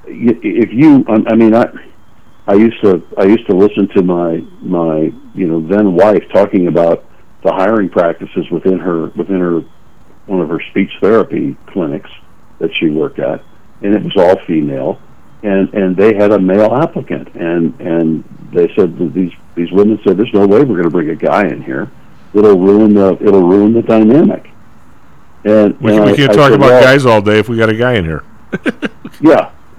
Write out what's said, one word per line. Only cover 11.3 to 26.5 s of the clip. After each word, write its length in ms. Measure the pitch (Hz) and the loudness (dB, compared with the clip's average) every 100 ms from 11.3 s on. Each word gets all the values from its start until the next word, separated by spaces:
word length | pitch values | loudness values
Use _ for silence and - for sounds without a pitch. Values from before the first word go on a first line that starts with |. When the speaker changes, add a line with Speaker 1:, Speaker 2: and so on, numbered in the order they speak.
| - 69 65 - | -4 -6 -8 -10
Speaker 1:
clinics 420 | 101 76 76 - - - - - - | -8 -6 -8 -12 -20 -20 -20 -20 -10
that 140 | - - | -8 -4
she 100 | 80 | -4
worked 300 | 76 71 - | -4 -6 -6
at, 240 | 67 - - - - - | -8 -8 -12 -20 -20 -10
and 100 | 101 | -4
it 100 | 107 | -4
was 140 | 85 92 | -2 0
all 200 | 87 - - | 2 2 -2
female, 540 | 80 73 67 71 - - - - - | -4 -4 -6 -8 -8 -14 -20 -20 -10
and, 280 | 104 95 92 | -4 -2 -2
and 220 | 107 95 92 | -2 -2 2
they 200 | 107 101 | 2 2
had 160 | 104 | 2
a 80 | 104 | 2
male 340 | 92 98 107 | 2 2 2
applicant, 640 | 123 165 - 139 73 - - | 0 -2 -4 -10 -12 -12 -10
and, 440 | 85 85 80 - | -6 -2 -4 -6
and 440 | 85 82 80 78 - - - | -6 -2 -2 -4 -8 -20 -6
they 220 | 87 85 - | -2 -2 0
said 220 | 90 82 | -2 -2
that 160 | 85 | -6
these, 180 | 71 87 - - - | -4 -6 -8 -14 -8
these 160 | 85 | -4
women 280 | 92 104 107 | 0 0 0
said, 140 | - 90 | 0 0
"There's 160 | 123 | 0
no 140 | 101 101 | 0 2
way 160 | 107 | 2
we're 140 | 143 87 | 2 0
gonna 120 | 85 | -2
bring 200 | 87 78 | -2 -4
a 60 | 78 | -4
guy 320 | 80 90 92 | -2 0 -2
in 140 | 64 | -6
here. 300 | 67 67 104 - - - - | -10 -10 -10 -14 -20 -20 -4
It'll 240 | 104 107 92 | 2 4 4
ruin 360 | 95 104 107 | 4 4 4
the, 200 | 104 95 78 | 4 2 2
it'll 260 | 104 98 87 | 2 2 4
ruin 260 | 101 104 | 4 2
the 100 | 117 | 0
dynamic." 640 | 113 110 110 143 196 - - - - - - - - - - - | 0 2 4 4 2 -2 -10 -20 -20 -20 -20 -20 -20 -20 -20 -8
And, 360 | 104 107 104 - | 0 2 2 0
Speaker 2:
We, 160 | 113 107 | 0 2
Speaker 1:
and 100 | 104 | 2
Speaker 2:
we 80 | |
Speaker 1:
I, 20 | 101 | 2
Speaker 2:
can't 160 | 139 | 2
Speaker 1:
I 40 | - | 4
Speaker 2:
talk 140 | |
Speaker 1:
said, 40 | 139 | 4